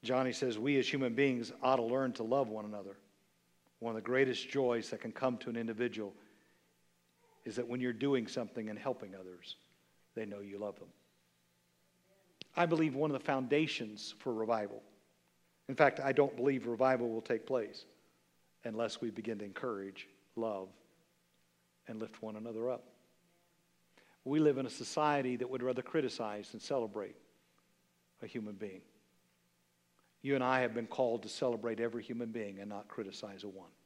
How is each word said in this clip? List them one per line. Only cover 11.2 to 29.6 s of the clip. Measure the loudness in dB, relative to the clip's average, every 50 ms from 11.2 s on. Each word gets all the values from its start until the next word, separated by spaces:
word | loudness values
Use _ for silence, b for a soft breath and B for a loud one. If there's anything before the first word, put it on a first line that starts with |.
| _ _ _ _ _ _ _ _ _ _ _ _ _ _ _ _ _ _ _ _ _ _ _ _ -20 _ _
I | 2 4
believe | 4 6 4 4 2 2
one | 2 0 2
of | 2 0
the | 0
foundations | 0 0 0 2 2 4 4 4 2 0 -4 -6 -6 -8 -10 -12 -12 -12 -8
for | -4 -4 -2
revival, | 0 2 2 2 2 2 -2 -6 -10 -14 -18 -20 _ _ _ _ _ _ _ _ _ _ _ _ _ _ _
in | 4
fact, | 8 8 8 8 4
I | 0 2
don't | 6 6 6 6 6
believe | 2 2 4 4 2 0 -2
revival | 2 4 6 6 6 4 2 0
will | -2 -2
take | -2 0 -2 -2 0
place | 0 -2 -2 -2 -2 -8 -14 -18 -18 -20 _ _ _ _ _ _ _ _ _ _ _ _ _ -10
unless | -8 -2 -2 -2 -2 -2 -2
we | -4 -4
begin | -4 -4 -4 -4 -4 -4
to | -6
encourage, | -8 -8 -6 -4 -4 -4 -4 -6 -8 -8 -12 -16 -18 -18 _ _ _ _
love, | -2 -2 -2 0 -2 -4 -8 -12 -20 _ _ _ _ _ _ _ _ _ _ _ _ _ _ _ _ _ _ _ _ _ -10
and | -8 -6
lift | -6 -8 -8 -10
one | -10 -8 -8
another | -8 -8 -6 -4 -2 -2 -2
up. | -2 -2 -6 -14 -20 _ _ _ _ _ _ _ _ _ _ _ _ _ _ _ _ _ _ _ b b b b b b _
We | 0 4 6
live | 6 6 6 4
in | 0
a | -4
society | -4 -8 -8 -4 0 2 4 4 4 4 2 0 0 -2
that | -2 -4
would | -4 -2 0
rather | 0 0 -2
criticize | -4 -2 0 0 0 0 -2 -4 -6 -4 -4 -6 -8 -10
than | -12 -12
celebrate | -6 -2 0 0 0 -2 -4 -6 -6 -6 -10 -16 -20 _ _ _ _ _ _ _ _ _ _ _ _ _ _ _ _ _ _ _
a | -14 -10
human | -8 -8 -8 -6 -8
being. | -8 -8 -10 -10 -12 -18 -20 _ _ _ _ _ _ _ _ _ _ _ _ _ _